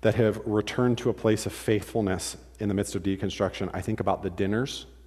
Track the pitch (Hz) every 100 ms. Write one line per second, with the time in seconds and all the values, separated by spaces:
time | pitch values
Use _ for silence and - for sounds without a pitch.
0 | 110 98 110 104 107 107 104 - 123 117
1 | 127 107 113 107 - - - 107 - 113
2 | 101 92 - - - - 104 98 101 98
3 | 90 95 101 - 98 - 95 95 90 107
4 | 98 95 95 87 98 107 135 - - -